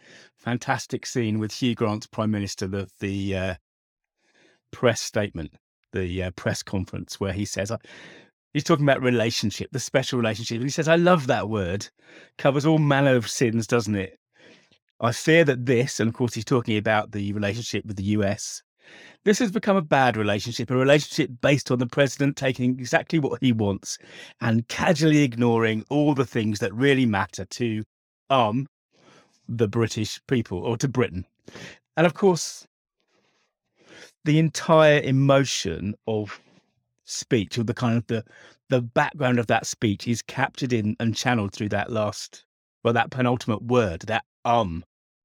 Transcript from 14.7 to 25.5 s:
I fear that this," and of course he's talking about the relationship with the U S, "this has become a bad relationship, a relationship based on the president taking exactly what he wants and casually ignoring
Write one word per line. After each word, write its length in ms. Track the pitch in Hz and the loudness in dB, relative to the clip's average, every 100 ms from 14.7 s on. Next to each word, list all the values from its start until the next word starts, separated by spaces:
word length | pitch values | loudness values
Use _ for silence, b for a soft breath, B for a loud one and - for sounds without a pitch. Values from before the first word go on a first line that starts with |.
| b _ - | b _ -4
I 120 | 117 | -2
fear 320 | 117 - 160 151 | 0 4 6 6
that 200 | 127 120 | 2 2
this," 340 | 120 131 - | 2 2 0
and 100 | 113 | -2
of 60 | 117 | 0
course 180 | 120 | -4
he's 120 | 117 107 | -2 -2
talking 320 | 131 117 107 | 0 0 -2
about 340 | 107 107 107 | 2 0 0
the 220 | 107 101 | -6 -4
relationship 520 | 101 101 113 117 107 110 | -2 -4 -4 -6 -8 -6
with 120 | 98 | -6
the 60 | |
U 200 | 95 104 | -2 0
S, 400 | 98 101 - - _ _ B B B B | 0 -2 -8 -14 _ _ B B B B
"this 160 | 196 214 | 0 2
has 120 | 240 | 2
become 260 | 208 - 196 | -2 0 0
a 40 | |
bad 360 | 151 143 127 110 | 2 4 4 2
relationship, 540 | 104 104 123 117 117 | 0 0 -2 -6 -2
a 40 | 127 | 2
relationship 560 | 131 147 - - 143 123 | 6 4 4 -4 -4 0
based 300 | 131 143 - | 2 2 2
on 80 | 127 | 0
the 80 | 127 | 0
president 480 | - 139 - 143 - | 0 0 2 -2 0
taking 360 | 135 127 123 127 | -2 0 -2 -2
exactly 400 | 123 160 - 165 | 0 -2 0 -2
what 220 | 135 - | 0 0
he 100 | 131 | 0
wants 460 | 113 101 95 - - B B B B | 2 0 -2 -8 -14 B B B B
and 260 | 120 113 117 | 0 0 0
casually 560 | - - 156 156 151 | -2 -2 2 2 4
ignoring 600 | 143 117 120 | 2 2 2